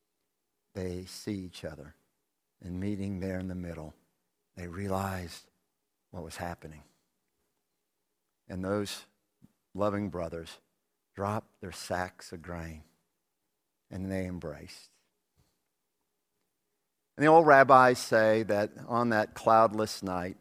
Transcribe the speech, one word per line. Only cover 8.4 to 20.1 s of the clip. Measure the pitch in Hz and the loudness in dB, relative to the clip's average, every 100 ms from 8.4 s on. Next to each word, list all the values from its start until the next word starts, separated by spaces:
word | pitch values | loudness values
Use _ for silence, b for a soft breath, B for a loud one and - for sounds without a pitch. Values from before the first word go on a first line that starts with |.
| - | -14
And | 92 | -8
those | 95 104 101 - - _ _ _ _ _ _ | -4 -4 -6 -10 -18 _ _ _ _ _ _
loving | 95 104 101 101 | -4 -2 -2 -4
brothers | 87 85 82 80 - _ _ _ _ _ | -6 -8 -10 -14 -18 _ _ _ _ _
dropped | - 101 107 - _ | -6 -4 -4 -8 _
their | 95 | -14
sacks | - - 90 90 - - | -12 -6 -6 -6 -10 -18
of | 87 | -16
grain, | 85 85 82 78 - _ _ _ _ _ _ _ _ _ - | -12 -10 -12 -14 -20 _ _ _ _ _ _ _ _ _ -16
and | 95 95 | -10 -6
they | 95 92 | -6 -6
embraced. | 90 78 73 78 - - _ _ _ _ _ _ _ _ _ _ _ _ _ _ _ _ _ _ _ _ _ _ - | -8 -10 -12 -16 -20 -20 _ _ _ _ _ _ _ _ _ _ _ _ _ _ _ _ _ _ _ _ _ _ 2
And | |
the | 151 | 8
old | 160 151 | 8 10
rabbis | 139 131 131 127 127 | 8 10 10 8 4
say | - 113 110 110 | 2 4 6 4
that | 104 104 107 - - | 2 0 -2 -6 -4
on | 117 120 | -2 2
that | 107 107 | 0 0
cloudless | - - 113 113 107 110 - | -2 4 6 6 2 -4 -6
night | 95 | -6